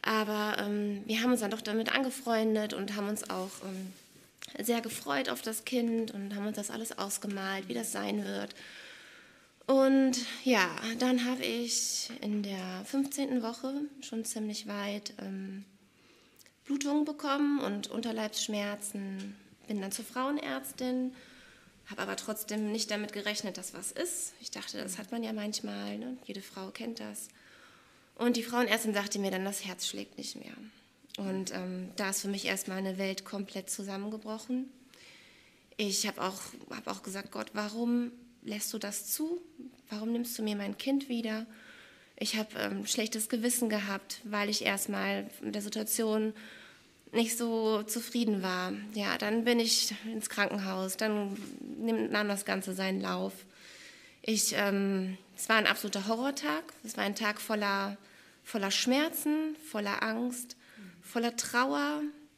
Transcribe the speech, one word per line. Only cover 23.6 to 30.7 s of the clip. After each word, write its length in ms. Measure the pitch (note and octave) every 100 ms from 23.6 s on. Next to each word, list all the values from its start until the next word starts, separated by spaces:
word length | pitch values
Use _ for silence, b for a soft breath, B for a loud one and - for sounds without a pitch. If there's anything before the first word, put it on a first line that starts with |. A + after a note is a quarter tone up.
| F3+
was 160 | - F3+
ist. 440 | - F4 - - -
Ich 120 | -
dachte, 260 | G#3 G3+ G#3
das 200 | G3 F#3
hat 120 | G#3+
man 120 | A#3
ja 80 | A3
manchmal, 680 | A3 G#3 G#3+ G#3 G3+ G3+ G#3
ne? 180 | B3 B3+
Jede 180 | - G3
Frau 280 | - G3 F#3+
kennt 300 | - A#3 A3+
das. 280 | G#3+ G#3 - B B B B B B B B -
Und 200 | A#3+ A#3
die 60 |
Frauenärztin 520 | A3+ A#3+ A3+ G#3+ A3
sagte 240 | G3+ G3+ G3+
mir 120 | G3
dann, 140 | F#3+
das 200 | G3 G3
Herz 220 | G3 F3+ -
schlägt 300 | G3+ - -
nicht 180 | - -
mehr. 180 | - - G#3+